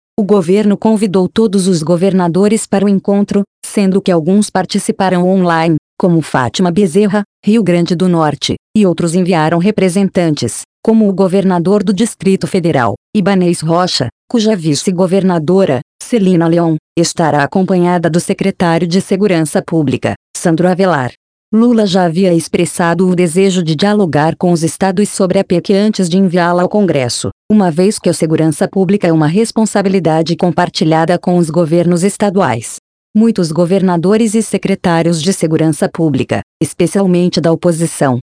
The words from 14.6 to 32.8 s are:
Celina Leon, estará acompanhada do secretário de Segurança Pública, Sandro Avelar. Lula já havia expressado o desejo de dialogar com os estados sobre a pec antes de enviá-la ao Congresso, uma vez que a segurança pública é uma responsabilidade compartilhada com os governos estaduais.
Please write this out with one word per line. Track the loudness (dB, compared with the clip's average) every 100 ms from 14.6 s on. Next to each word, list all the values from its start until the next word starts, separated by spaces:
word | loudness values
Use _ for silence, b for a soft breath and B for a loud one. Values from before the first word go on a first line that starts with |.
| -2 -2 -2 0 0 0 0 0 0 2 2 0 -6 -18
Celina | -4 0 2 2 2
Leon, | 2 0 -2 _ -2
estará | -2 0 0 0
acompanhada | 0 0 0 0 2 0 0
do | -2
secretário | -2 -4 -4 -2 0 0 0
de | -2
Segurança | -2 0 0 0 0 -4
Pública, | -2 -2 0 -2 -4 -6 _ -4
Sandro | -2 2 2
Avelar. | 2 0 0 -4 -8 _ _ _
Lula | 2 2 2 2
já | 0
havia | 0 0 2
expressado | 0 0 -2 -2 -2 -2 0 0
o | 0
desejo | 0 2 0 0
de | -2
dialogar | 0 0 0 0 0 0 0
com | 0
os | 0
estados | -2 -2 -2 0 -2
sobre | -2 -2 0
a | 0
pec | -2 0
antes | 0 0 0 0
de | 0
enviá-la | 0 0 0 0
ao | 0
Congresso, | 0 0 0 -2 -4 -8 -8 0
uma | 2 2
vez | 2 0 0
que | -2
a |
segurança | -2 0 0 0 -2 -2
pública | -2 0 0 0
é |
uma | 2 2
responsabilidade | 0 -2 -2 -2 0 0 0 0 0 0 -2
compartilhada | -2 0 -2 -2 0 2 0 0
com | 0 0
os | 0
governos | 0 0 2 2 0
estaduais. | -2 -2 -2 0 0 -2 -8 -16